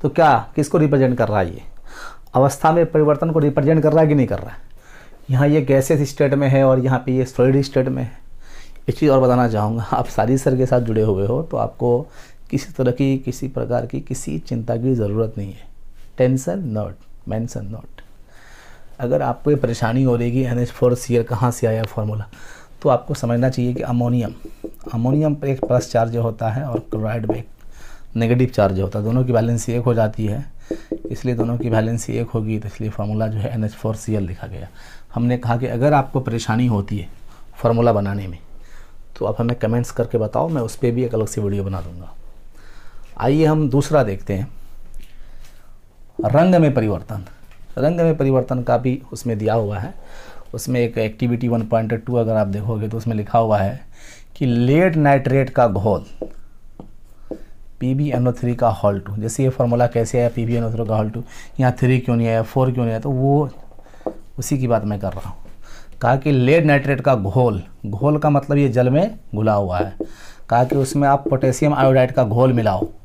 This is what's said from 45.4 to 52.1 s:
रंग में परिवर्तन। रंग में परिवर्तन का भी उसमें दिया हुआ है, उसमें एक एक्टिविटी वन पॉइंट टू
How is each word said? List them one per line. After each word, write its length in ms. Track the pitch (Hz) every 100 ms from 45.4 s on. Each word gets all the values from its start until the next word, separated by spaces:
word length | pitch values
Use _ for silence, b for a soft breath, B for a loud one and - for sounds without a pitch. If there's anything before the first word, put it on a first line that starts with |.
| b b b b - - - - -
रंग 300 | 139 180 175
में 180 | 156
परिवर्तन। 520 | 131 110 92 - 104 92 - - - - -
रंग 220 | 139 170
में 160 | 165 156
परिवर्तन 440 | 139 131 127 127
का 140 | 120 120
भी 240 | 127 131 -
उसमें 240 | 113 123 110
दिया 160 | 107
हुआ 260 | 113 104 101
है, 140 | 147 - B B B B B
उसमें 260 | 110 - 123
एक 160 | 120 113
एक्टिविटी 500 | 110 110 123 120 123
वन 140 | 117
पॉइंट 300 | 110 113 110 113
टू 200 | 113